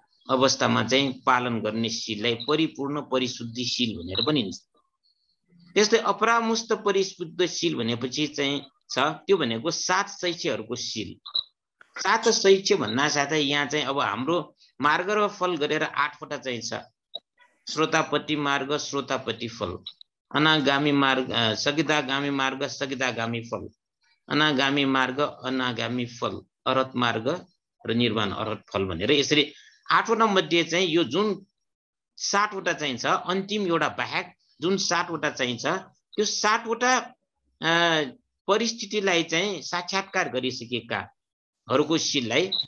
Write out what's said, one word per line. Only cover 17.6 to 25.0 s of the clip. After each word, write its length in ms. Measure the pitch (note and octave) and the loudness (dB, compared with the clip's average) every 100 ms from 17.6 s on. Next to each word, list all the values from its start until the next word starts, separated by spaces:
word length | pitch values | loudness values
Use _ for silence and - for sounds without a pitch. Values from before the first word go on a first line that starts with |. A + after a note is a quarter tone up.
| - | -10
श्रोतापट्टि 680 | D3+ D#3 D#3+ D3+ C#3+ - D3+ | -2 2 2 2 -2 -2 -4
मार्ग, 400 | C#3+ C#3 C3+ D3 | 0 -2 -2 -4
श्रोतापट्टि 720 | - C#3+ C3 C3 A#2+ A2+ A#2 | -4 -6 -4 -4 -4 -6 -8
फल, 300 | - F#2+ F2 - - - _ _ | -6 -6 -6 -14 -20 -20 _ _
अनागामी 580 | C#3+ D#3 D#3 C3+ C#3 D3 | 2 4 4 4 2 2
मार्ग, 380 | C#3+ C3+ C3 B2+ | 4 4 2 0
अ, 240 | A#2 A2+ | 0 0
सगिदागामी 760 | G#2 D3+ D3 D3+ D3+ C3+ C3+ C#3+ | 2 0 0 2 0 0 -2 -2
मार्ग, 360 | C#3 C3 C3+ C#3 | -2 -2 -2 -6
सगिदागामी 720 | - C3+ C3 B2+ A2+ A2+ A#2 | -6 -6 -2 -2 -2 -4 -4
फल, 280 | A#2 G#2 A2 _ _ _ _ _ - | -6 -8 -10 _ _ _ _ _ -4
अनागामी 560 | D3 D3+ C3 C#3 C#3+ | 2 2 4 2 2
मार्ग, 360 | C#3 C3+ | 2 2